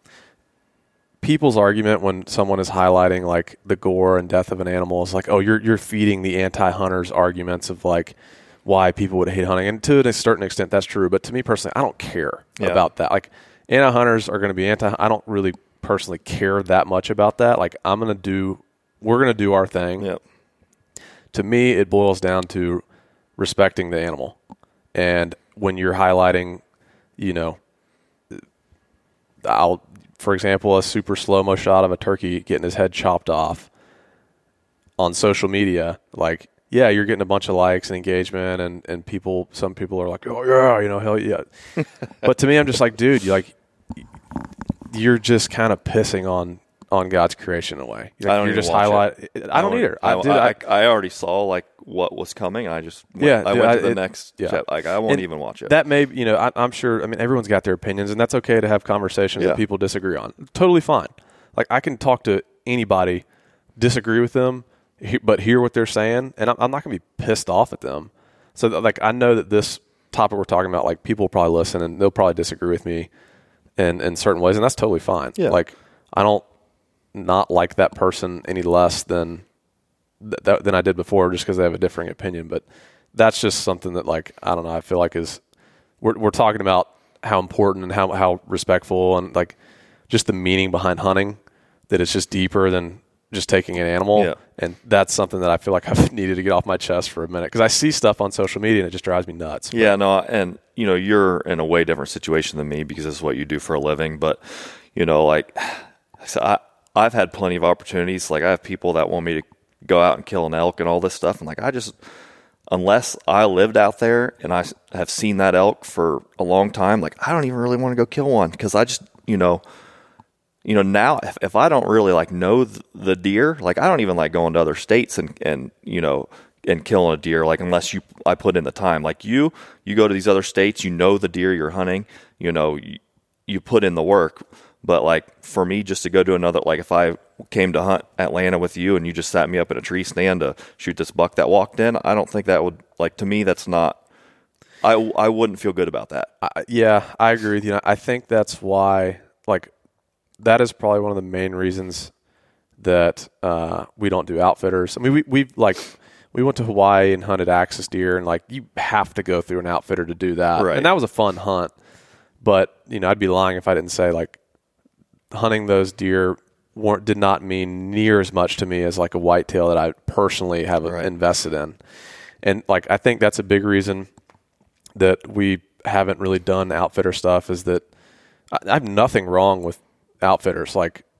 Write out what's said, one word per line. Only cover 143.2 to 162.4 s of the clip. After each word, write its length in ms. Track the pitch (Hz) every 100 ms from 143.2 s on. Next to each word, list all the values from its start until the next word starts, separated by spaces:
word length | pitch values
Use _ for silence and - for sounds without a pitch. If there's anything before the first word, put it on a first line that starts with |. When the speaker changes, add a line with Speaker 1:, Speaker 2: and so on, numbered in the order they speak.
| 98
Speaker 2:
me, 160 | 104
that's 220 | 95 90 -
not, 380 | 85 82 - _ _ _ _ _ _ _ _
I, 80 | - 113 110 -
I 120 | 110
wouldn't 280 | 110 113 101
feel 140 | 104
good 140 | 87 85
about 220 | 76 53
that. 180 | 71 - _
Speaker 1:
I, 220 | 95 - 80
yeah, 360 | 120 110 104 101 -
I 140 | 113
agree 220 | 113 107 104
with 80 |
you. 140 | 104 101
I 100 | -
think 320 | 104 - 123 -
that's 320 | 113 104 -
why, 580 | 95 98 98 95 92 95 _ _ -
like, 220 | 95 - _ _ _ _ _ _ _
that 240 | 110 113
is 100 | 120
probably 280 | - 107 104
one 100 | 104
of 40 | 101
the 60 |
main 320 | 92 92 95
reasons 560 | 92 92 95 92 85 - _ _ _ _ _ _ _
that, 500 | 92 87 85 - - _
uh, 420 | 92 85 82 87 - -
we 100 | 104
don't 180 | 92 90
do 140 | 85
outfitters. 560 | 90 - 95 92 90 -
I 40 |
mean, 120 | 123
we, 120 | 143 147
we, 220 | 135 131 -
like, 200 | 110 92 - - _ _ _
we 100 | -
went 140 | 131 135
to 80 |
Hawaii 480 | 113 101 98 98 98
and 120 | 95
hunted 260 | 98 95 90
axis 360 | 87 90 - -
deer, 300 | 92 90 90
and, 80 |
like, 200 | 87 85 -
you 160 | 131 - -
have 340 | - 107 95
to 80 | -
go 200 | 92 90
through 160 | - 90
an 80 | 87
outfitter 400 | 87 - 92 82
to 80 |
do 220 | 85 92 85
that. 260 | 87 85
Speaker 2:
Right. 160 | 92 76
Speaker 1:
And 80 | 156
that 60 |
was 80 | 185
a 60 | 117
fun 280 | - 107 92
hunt. 360 | 101 92 87 - _ _ _ _ _ _